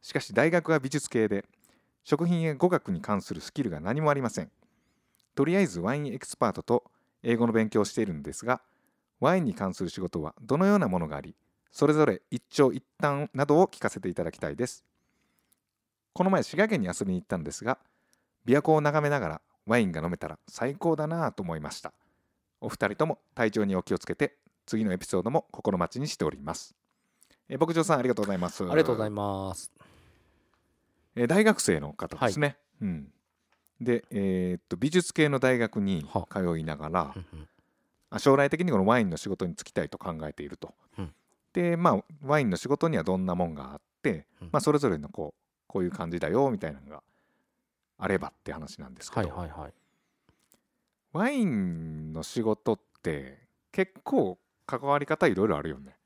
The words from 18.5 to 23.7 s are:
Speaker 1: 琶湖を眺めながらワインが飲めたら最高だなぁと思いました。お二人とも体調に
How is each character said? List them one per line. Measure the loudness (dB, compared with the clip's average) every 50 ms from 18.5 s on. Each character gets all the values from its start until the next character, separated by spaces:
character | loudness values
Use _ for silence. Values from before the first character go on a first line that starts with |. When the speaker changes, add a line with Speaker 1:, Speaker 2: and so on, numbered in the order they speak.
| 4 4
Speaker 1:
琶 |
湖 | 6 6 4
を | 4
眺 | 4 2 2 2 2
め | 2
な | 0 0
が | -2 -2
ら | -4 -6 _ _ _ _ _
ワ | 0 2 2
イ | 2
ン | 2
が | -2 -2
飲 | -4 -4
め | -4
た | -4 -8 -10
ら | -12 -12 _ -20
最 | -10 -6 -4 -4 -4
高 | -2 0 0 0
だ | 0 -2
な | -4 -2 -2 -2 -4
ぁ |
と | -4 -6 -8
思 | -6 -6 -6
い |
ま | -8 -10
し | -12 -12
た。 | -14 -14 _ _ _ _ _ _ _ _ _ _ _ _ _ _
お | -10 -10
二 | -6 -2 -2 -2
人 | 0
と | 0 0
も | -2 -2 _ _ _ _
体 | 0 0 2
調 | 2 2 2
に | 2